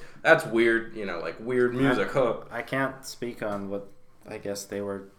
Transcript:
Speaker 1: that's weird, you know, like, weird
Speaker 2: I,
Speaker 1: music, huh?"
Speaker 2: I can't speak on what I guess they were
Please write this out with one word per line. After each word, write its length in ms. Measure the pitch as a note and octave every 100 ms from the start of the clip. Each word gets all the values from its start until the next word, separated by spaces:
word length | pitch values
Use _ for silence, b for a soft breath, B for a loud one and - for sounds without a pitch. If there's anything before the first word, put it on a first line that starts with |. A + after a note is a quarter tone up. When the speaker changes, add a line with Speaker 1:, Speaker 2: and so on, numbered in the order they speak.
| B B
Speaker 1:
that's 240 | - D#3 -
weird, 500 | A2+ A#2 A2+ A2 G#2
you 100 | G2
know, 120 | F2
like, 180 | E2 -
weird 360 | A2+ B2+ B2 B2
Speaker 2:
I, 40 |
Speaker 1:
music, 320 | C3+ A#2+ F#2+
huh?" 300 | C#3+ B2 G#2+ -
Speaker 2:
I 100 | A#2
can't 420 | - C3+ C3+ -
speak 380 | - - A#2+ A#2
on 280 | A2 G2+ G2
what 180 | G2 G2 - - - -
I 80 | G#2+
guess 260 | G#2 G2+ -
they 160 | G2+
were 280 | G2+ G2 G2